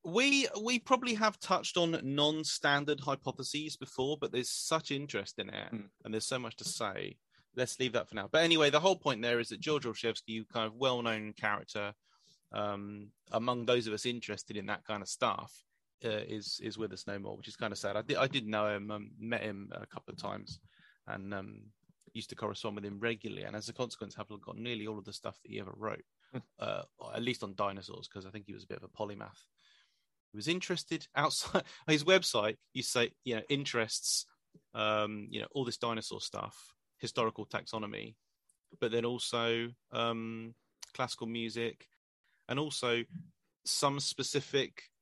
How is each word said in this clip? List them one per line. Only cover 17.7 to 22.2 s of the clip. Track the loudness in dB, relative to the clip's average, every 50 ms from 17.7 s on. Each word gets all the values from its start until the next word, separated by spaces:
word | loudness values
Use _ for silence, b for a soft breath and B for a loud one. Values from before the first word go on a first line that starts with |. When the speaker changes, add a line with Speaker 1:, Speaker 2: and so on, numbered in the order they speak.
Speaker 1:
of | -4 -2
sad. | -4 -2 -2
I | -2
did, | 0 0 4
I | 4 4
did | 4 2 -2 -2
know | 0 0 2 2 2 0
him, | -2 -4 -4
um, | -6 -6 -8 -10 -14 -10
met | -4 -2 -2 -2
him | -2 -4 -6 -6 -10 -10
a | -10 -10 -12
couple | -10 -12 -14 _ -12
of | -12 -8
times, | -6 -6 -6 -6 -8 -12 -14 -16 b b b b b b b b _
and, | -10 -8 -8 -6 -6 -6
um, | -6 -8 -10 -14 -16 -18 -20 _ _ _ _ _ _ _ -14 _
used | -12